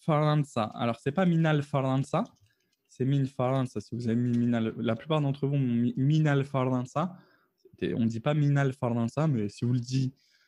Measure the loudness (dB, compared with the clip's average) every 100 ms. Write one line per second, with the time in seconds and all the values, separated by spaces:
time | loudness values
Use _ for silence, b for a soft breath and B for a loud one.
0 | 0 2 2 2 0 -2 -4 -2 -4 -2
1 | -2 0 2 4 2 2 0 -2 0 0
2 | 0 -4 -4 _ _ _ _ _ _ -4
3 | 0 0 0 -2 -2 0 -2 -6 -8 -4
4 | -2 0 0 0 2 0 -2 -2 -4 -4
5 | -2 0 0 -2 -2 0 0 2 0 2
6 | 2 4 4 2 0 -2 0 -2 -4 -4
7 | -4 B B B B B -20 -6 -4 0
8 | 0 0 0 2 2 2 0 -2 -2 0
9 | -2 0 0 0 -2 -2 -2 -2 0 -2
10 | -2 -6 b b